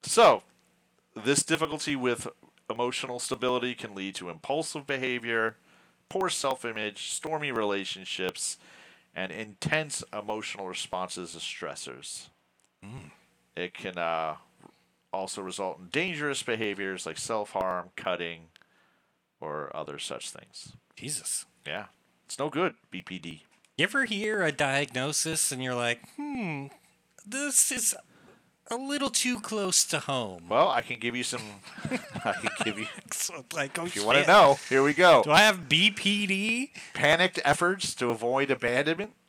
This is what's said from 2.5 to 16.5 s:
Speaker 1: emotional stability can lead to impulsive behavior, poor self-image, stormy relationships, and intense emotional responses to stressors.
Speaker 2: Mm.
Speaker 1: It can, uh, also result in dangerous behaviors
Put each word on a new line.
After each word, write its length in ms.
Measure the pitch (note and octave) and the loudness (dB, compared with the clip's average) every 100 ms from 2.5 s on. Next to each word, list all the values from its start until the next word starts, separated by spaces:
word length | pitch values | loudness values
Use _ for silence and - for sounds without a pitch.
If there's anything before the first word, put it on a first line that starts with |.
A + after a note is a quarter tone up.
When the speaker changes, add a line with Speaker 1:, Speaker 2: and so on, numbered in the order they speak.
| _ _ | _ _
Speaker 1:
emotional 480 | A2+ A#2+ B2+ B2+ B2 | -4 -2 -2 -6 -6
stability 560 | - A#2 B2 B2 B2 | -6 -2 0 0 -2
can 200 | A#2+ A#2 | -6 -10
lead 200 | G2 F#2+ | -6 -8
to 160 | F#2+ F2 | -6 -10
impulsive 560 | E2 - C#3+ D#3+ D#3 C#3 | -12 -4 -4 -4 -8 -6
behavior, 720 | C3+ C3 B2 A#2 A#2 A2+ A2 _ _ _ _ _ | -4 -2 -4 -2 0 0 -2 _ _ _ _ _
poor 220 | F#3+ F#3 | -2 -2
self-image, 800 | - F3+ C3 A#2+ A2 G#2+ G2+ - | 0 -2 -2 -4 -4 -6 -6 -8
stormy 420 | - C#3+ D#3 D3 | -8 -6 -4 -2
relationships, 1040 | A#2+ G#2 G2 F#2+ F#2+ F#2 - F2+ - - - - - - - _ | -2 0 -2 -4 -10 -8 -4 -4 -4 -8 -8 -16 -20 -20 -20 _
and 160 | - F#2+ | -8 -8
intense 720 | - G#2+ G2+ - D3+ D#3 - - | -8 -12 -8 -2 -2 -2 -8 -8
emotional 540 | G#2+ G#2 A2 G#2 G2+ F#2+ | -10 -6 -6 -6 -10 -8
responses 680 | F2+ - F2+ F#2 - F2 | -8 -6 -6 -6 -8 -10
to 60 | E2 | -10
stressors. 920 | - - E2 C#2+ - B1+ - - - _ _ _ _ _ | -12 -8 -10 -10 -12 -14 -14 -14 -16 _ _ _ _ _
Speaker 2:
Mm. 280 | G2 B2+ D2+ - _ _ _ - | -16 -16 -16 -20 _ _ _ -10
Speaker 1:
It 180 | F2+ | -8
can, 240 | - - F2 | -8 -10 -4
uh, 380 | E2+ E2 D#2+ D2+ _ _ - _ _ _ _ | -2 -2 -4 -8 _ _ -20 _ _ _ _
also 300 | F#2+ F#2+ - | -8 -6 -8
result 380 | F#2+ F2+ F#2+ E2 | -10 -6 -6 -6
in 100 | F2+ | -6
dangerous 540 | C#3 F#3 D#3+ D3 C3+ | -4 -4 -4 -4 -4
behaviors 640 | - | -4